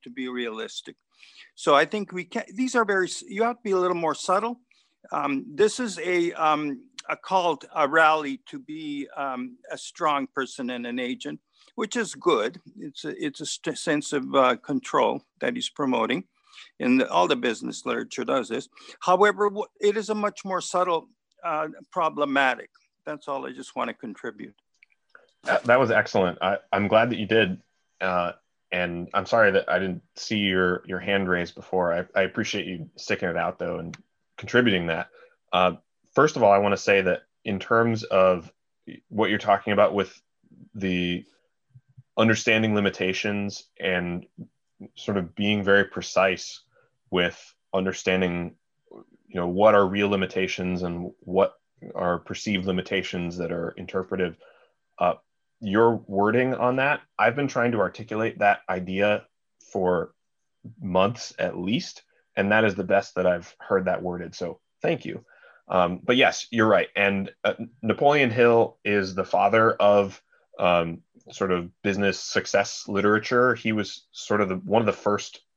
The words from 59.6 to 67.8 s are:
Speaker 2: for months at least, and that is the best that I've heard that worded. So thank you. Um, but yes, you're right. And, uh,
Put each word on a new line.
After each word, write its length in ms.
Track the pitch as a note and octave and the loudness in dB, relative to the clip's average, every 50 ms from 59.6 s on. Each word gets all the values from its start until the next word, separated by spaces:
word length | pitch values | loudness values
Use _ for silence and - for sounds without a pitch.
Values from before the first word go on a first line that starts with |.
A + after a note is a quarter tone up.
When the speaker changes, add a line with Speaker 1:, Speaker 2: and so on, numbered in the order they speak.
| _ _ | _ _
Speaker 2:
for 400 | - G2+ F#2 F2+ F2+ E2+ E2+ - _ _ _ _ _ _ _ _ _ _ - A2+ A2+ - | -4 -2 0 0 0 0 -2 -6 _ _ _ _ _ _ _ _ _ _ -20 -20 -16 -12
months 540 | - F#2+ F2+ F#2 F#2+ G#2+ A#2+ - - - - | -6 0 2 2 2 2 0 -4 -12 -12 -6
at 180 | - - F2+ F2+ | -4 -4 -4 -4
least, 460 | F2+ F2+ F#2+ A#2 E3+ F#3 - - - - _ _ _ _ _ _ | -4 -4 -2 -2 -4 -4 -8 -14 -18 -20 _ _ _ _ _ _
and 160 | - G2 G2+ | -2 0 2
that 140 | G#2+ A2 A2+ | 4 4 4
is 80 | G#2 F2+ | 2 2
the 100 | G2+ F#2 | -2 0
best 300 | F2+ G2 G2 - - - | 2 2 2 0 0 -2
that 140 | F#2+ F2+ | 0 0
I've 280 | F2+ F2 F2 F2 - - - | 2 0 0 -4 -10 -20 -14
heard 260 | - - G#2 F#2+ F#2 | -4 -2 0 0 0
that 160 | F#2 F2+ - | 0 -2 -2
worded. 320 | F2+ F2+ F2 F2+ E2+ E2 - | -4 -6 -8 -8 -10 -12 -10
So 260 | - F#2 E2+ - - _ _ _ _ | -10 -10 -10 -10 -12 _ _ _ _
thank 240 | - D#3 E3 - - | -4 -2 -2 -4 -6
you. 180 | - - - - _ _ _ - - - _ _ | -10 -12 -12 -14 _ _ _ -20 -20 -20 _ _
Um, 320 | - F#2 F#2 F2+ F2 F#2 F2 - | 0 2 2 2 2 0 -2 0
but 140 | - B2 | 2 4
yes, 300 | B2+ C3 F2 - - - - | 4 4 4 2 0 -6 -2
you're 180 | A#2+ A2+ A2 | 2 4 4
right. 200 | A2 G2+ F2+ E2 - - | 6 6 4 2 0 0
And, 360 | G2 G2+ G2+ G2 G2 G2 - - _ - | 0 0 2 0 0 -4 -6 -6 _ -2
uh, 100 | G#2 - - A#2 - _ _ | -2 -2 -4 -8 -14 _ _